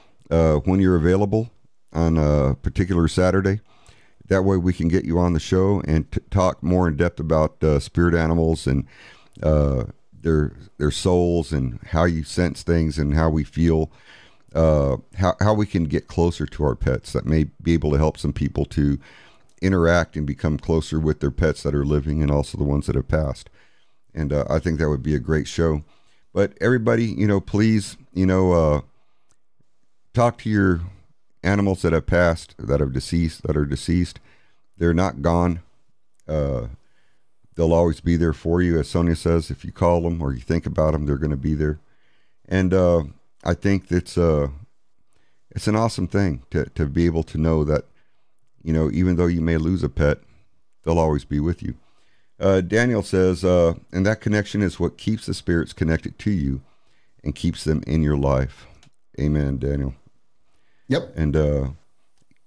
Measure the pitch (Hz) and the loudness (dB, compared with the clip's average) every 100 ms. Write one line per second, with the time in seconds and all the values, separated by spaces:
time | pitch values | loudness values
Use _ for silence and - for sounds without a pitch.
0 | _ _ - 82 80 76 92 95 95 90 | _ _ -2 2 2 2 2 2 4 4
1 | 80 95 101 110 117 - - _ _ 80 | 2 2 0 -2 -4 -10 -20 _ _ -2
2 | 82 80 76 73 67 67 - - 92 87 | 2 2 2 2 2 -2 -4 -2 0 2
3 | 82 - 92 92 95 104 - _ - - | 2 2 2 2 0 -2 -6 _ -20 -20
4 | _ - - 95 95 95 87 87 82 92 | _ -18 -2 0 2 2 0 0 0 0
5 | - 82 87 82 - 92 95 98 - 78 | 0 0 2 0 0 0 2 0 0 -2
6 | 73 - - 98 92 - 78 90 87 73 | -2 -6 -4 0 0 0 0 2 2 0
7 | 87 - 80 78 78 - 78 73 - - | -2 -2 -2 0 0 0 0 0 0 2
8 | 85 82 80 82 80 80 - 69 - - | 2 4 2 2 0 0 -2 -2 -4 -12
9 | - - - - 76 76 71 67 50 - | -20 -20 -20 -4 0 2 2 0 -4 -12
10 | _ - 82 78 73 - - - 73 - | _ -8 -2 0 0 -6 -18 -4 -4 0
11 | 95 90 87 85 78 76 65 57 - 80 | 0 2 2 0 -2 -2 -4 -6 -4 0
12 | 87 82 76 - 87 - - 85 80 73 | 0 0 -4 -2 -2 -2 -2 0 0 -2
13 | 73 76 80 78 71 - 82 78 78 - | 0 2 2 0 -2 0 2 2 -2 -8
14 | - - - _ _ - 80 76 69 64 | -20 -20 -20 _ _ 0 2 4 2 -2
15 | - - 92 - 104 107 104 92 80 78 | -6 -2 -2 2 2 2 0 -2 -2 -2
16 | - - 85 - 76 - 73 64 - 64 | -4 0 0 0 -6 -2 -2 0 -2 -2
17 | - - - 80 76 - 82 82 73 71 | -4 -6 0 0 0 -2 0 0 2 2
18 | 78 - 73 67 69 - 73 - 71 69 | 2 0 -4 -4 -4 -2 -4 0 0 0
19 | - - - - - _ 92 95 82 87 | -6 -20 -20 -20 -20 _ 0 2 4 2
20 | 82 78 73 67 82 73 - 82 - 78 | 0 -4 -6 -4 -2 -2 0 -2 0 -2
21 | 78 78 71 - 80 73 73 71 69 73 | 0 0 -2 0 -2 -2 -2 -2 0 0
22 | 71 73 73 73 69 - 71 73 - 62 | 0 -2 0 0 -2 -4 -2 -2 -2 -2
23 | - 78 73 - - - - - - _ | -2 -2 -2 -8 -16 -20 -20 -20 -20 _
24 | - - 73 73 - 78 87 78 78 71 | -16 -8 -2 -2 0 -2 -2 -2 0 -2
25 | 73 73 62 78 - - 82 76 - - | -2 -2 0 -2 -2 -2 0 0 -6 -18
26 | - - - - 101 - 107 127 110 117 | -20 -20 -8 -2 -2 0 0 0 2 0
27 | 117 - 104 98 - 104 113 110 101 - | 0 0 0 0 0 0 2 2 -2 -10
28 | - 90 95 92 92 87 78 73 - - | -10 -2 2 2 4 4 2 0 -4 -16
29 | - _ _ - _ - _ _ - _ | -20 _ _ -20 _ -20 _ _ -20 _
30 | _ - 120 - 110 107 95 85 87 - | _ 2 2 0 -2 2 4 2 -4 -14
31 | - - - - 87 101 101 92 85 80 | -20 -20 -20 -6 0 2 2 0 0 0
32 | - 87 87 82 - - 52 71 69 65 | 2 2 2 0 -6 -12 -2 0 0 -4
33 | - 85 80 - - 76 71 69 - 87 | -4 -2 -2 -2 -4 -2 -2 -4 -2 0
34 | 87 - - - - - _ - 101 82 | -2 -6 -20 -20 -20 -20 _ -2 0 2
35 | 92 64 76 85 87 87 - _ _ _ | 0 -2 0 2 0 -2 -8 _ _ _
36 | _ _ - 78 71 64 58 60 _ - | _ _ -6 -4 -2 -4 -8 -14 _ -20
37 | _ _ _ _ - - 82 85 85 80 | _ _ _ _ -12 -2 2 2 2 0
38 | 87 85 82 80 82 87 90 82 71 90 | 0 2 0 -2 -2 0 2 0 0 0
39 | 85 82 85 82 78 - - - 87 87 | 0 0 0 -2 -2 -10 -12 -2 2 2
40 | 85 85 71 64 - 85 - - 78 76 | 0 -4 -4 -6 -2 -2 -2 0 0 0
41 | 73 69 73 71 76 76 76 76 - - | -2 -2 -2 -2 -2 -2 -2 -4 -10 -20
42 | - - - _ - 95 92 92 90 85 | -20 -20 -20 _ -4 0 2 4 4 2
43 | 71 - _ - - 87 101 98 - 87 | 0 -8 _ -8 -4 -2 0 0 0 -2
44 | - - 85 76 71 69 - - - - | -2 0 2 2 -2 -6 -18 -20 -20 -20
45 | - - _ _ - - - 107 117 - | -20 -20 _ _ -16 -6 -2 0 0 -2
46 | 92 98 98 65 - 82 67 - 76 78 | -2 0 0 -2 -4 -4 -4 -2 -2 2
47 | 85 82 78 78 80 80 73 76 - - | 2 0 -2 -2 0 2 2 -2 -4 -16
48 | - _ _ - - - 80 80 78 57 | -20 _ _ -20 -20 -12 -2 0 0 0
49 | 90 87 87 87 82 82 80 92 76 - | 0 2 0 0 0 0 0 -2 -2 0
50 | 73 71 - - - - _ _ 82 82 | 0 0 -6 -20 -20 -20 _ _ -2 0
51 | 80 73 - 73 78 87 - - _ _ | 0 -2 -4 -4 -2 -4 -8 -12 _ _
52 | _ _ _ - 95 95 87 107 123 110 | _ _ _ -4 0 2 2 0 0 0
53 | - 95 92 87 92 90 85 82 - 90 | 0 0 2 2 2 4 4 0 -6 -2
54 | 95 107 - 104 98 104 95 - 87 - | 0 0 0 -2 -2 -2 -2 -2 -4 -4
55 | - 110 - - - 87 71 - 80 80 | -6 -4 -6 -8 -2 -2 -2 -2 -2 -2
56 | - - 107 98 69 67 - - - - | -4 -8 -4 -2 -2 -4 -10 -20 -20 -20
57 | _ - 73 71 87 80 - 76 - 78 | _ -12 -10 -4 -4 -4 -2 -2 0 0
58 | 76 73 69 65 67 - - - - - | 2 2 2 0 0 -6 -20 -20 -20 -20
59 | - - 73 76 71 67 67 71 67 67 | -18 -6 -2 0 -2 -2 -4 -4 -4 -8
60 | - - _ _ _ _ _ _ - 131 | -16 -20 _ _ _ _ _ _ -4 -4
61 | - - 76 76 73 73 67 - - - | -4 -4 0 2 0 0 -4 -8 -18 -20
62 | _ _ _ - | _ _ _ -20